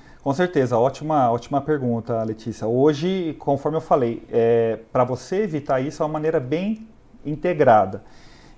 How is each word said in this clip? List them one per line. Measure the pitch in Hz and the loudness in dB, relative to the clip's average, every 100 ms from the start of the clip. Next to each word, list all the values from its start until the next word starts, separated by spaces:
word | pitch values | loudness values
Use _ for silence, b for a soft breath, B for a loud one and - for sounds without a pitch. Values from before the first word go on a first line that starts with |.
| b b | b b
Com | 139 | -4
certeza, | 139 180 156 123 117 | 0 2 2 2 2
ótima, | 123 - 151 151 120 | 2 0 -2 2 2
ótima | 120 - 143 | 0 -2 -4
pergunta, | 143 151 123 117 110 113 | -2 -2 -2 -4 -4 -4
Letícia. | 113 110 113 107 107 | -4 -6 -10 -6 -2
Hoje, | 123 151 139 175 190 160 135 | 2 4 2 -2 -4 -6 -6
conforme | - 139 147 156 | -2 -2 -2 -4
eu | |
falei, | 160 160 117 117 - | 0 2 2 -2 -2
é, | 120 113 117 113 110 - | 2 4 4 2 -2 -2
pra | 127 123 | 0 0
você | - - 185 | -2 -4 -4
evitar | 214 151 - 131 | -2 -4 -2 -2
isso | 131 - | -2 -4
é | 156 | -4
uma | |
maneira | 156 156 160 | -2 -2 -2
bem | 127 156 202 220 - - - - 143 | -2 -2 -2 -6 -10 -20 -20 -14 -8
integrada. | 147 180 165 117 110 98 98 b b b b b | -4 -2 2 6 6 4 -4 b b b b b